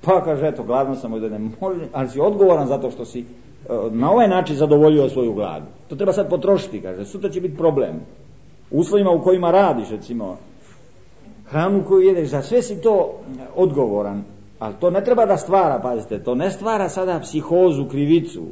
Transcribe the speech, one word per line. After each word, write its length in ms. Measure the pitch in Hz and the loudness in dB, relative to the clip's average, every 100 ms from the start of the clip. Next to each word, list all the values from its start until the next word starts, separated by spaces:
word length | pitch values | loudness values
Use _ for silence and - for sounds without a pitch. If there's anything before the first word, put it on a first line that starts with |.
Pa 220 | 165 180 | 2 2
kaže: 240 | 160 147 151 | 2 -2 -2
„Eto, 160 | 131 | -4
gladan 320 | 104 123 135 131 | -4 -2 -2 -4
sam, 180 | 117 | -8
ovdje 160 | 113 110 | -6 -6
ne 100 | 107 | -6
može”, 480 | 110 110 190 180 160 | -8 -8 -6 -6 -8
ali 160 | 143 131 | -8 -6
si 100 | 127 | 0
odgovoran 480 | 170 208 196 165 135 | 0 4 4 4 2
zato 240 | 135 123 | -2 -4
što 140 | - 117 | -8 -12
si, 140 | 123 | -12
e, 60 | 117 - - - - 117 113 | -14 -18 -20 -20 -8 -6 -4
na 200 | 110 139 | -2 2
ovaj 160 | 214 220 | 4 4
način 280 | 185 151 143 | 2 -2 0
zadovoljio 540 | 151 147 156 151 135 | 4 6 6 6 2
svoju 240 | 131 120 | 0 -2
gladu. 320 | 104 98 78 76 - - | -2 -6 -8 -14 -20 -16
To 80 | 143 | 0
treba 180 | 196 | 2
sad 160 | 202 147 | 2 0
potrošiti, 520 | 175 190 196 - 104 | -2 2 2 0 -10
kaže, 240 | 90 92 101 | -10 -10 -10
sutra 240 | 196 190 | -8 -6
će 120 | 165 | -4
biti 160 | 180 147 | -6 0
problem. 420 | 165 139 123 80 - - - - - - - | 0 2 -2 -6 -14 -20 -20 -20 -20 -20 -6
U 80 | 143 | -2
uslovima 320 | 170 202 196 | 2 2 2
u 100 | 170 | 2
kojima 300 | 180 185 175 | 4 2 4
radiš, 380 | 185 196 123 104 | 4 4 0 -4
recimo, 480 | 110 - 120 101 90 - - - - - - - - - - - | -10 -8 -8 -8 -12 -18 -20 -20 -20 -20 -20 -20 -20 -20 -20 -6
hranu 380 | 147 175 202 185 | -2 0 0 2
koju 140 | 190 | 4
jedeš, 280 | 185 185 147 | 6 4 0
za 120 | 139 | -4
sve 200 | 131 240 | 0 -2
si 200 | - 196 | 0 -2
to 380 | 226 208 160 - - 127 131 - | 2 2 0 -4 -14 -16 -12 0
odgovoran, 680 | 185 143 123 101 101 101 101 - - - | 0 2 0 0 -2 -6 -10 -18 -20 -12
ali 160 | 110 - | -10 -2
to 100 | 175 | 0
ne 140 | 185 | 0
treba 220 | 202 240 214 | 0 2 2
da 120 | 185 | 2
stvara, 420 | - 190 170 127 | 2 2 2 0
pazite, 400 | 123 120 104 107 | -2 -6 -6 -8
to 160 | 104 127 | -4 -2
ne 160 | 175 | -2
stvara 380 | - 208 220 185 | -4 -4 -2 -2
sada 300 | 190 185 170 | -4 -4 -4
psihozu, 680 | 131 156 151 170 185 143 135 | -4 -8 0 4 4 2 -4
krivicu. 580 | 135 143 165 - 95 80 | -4 2 2 2 -12 -14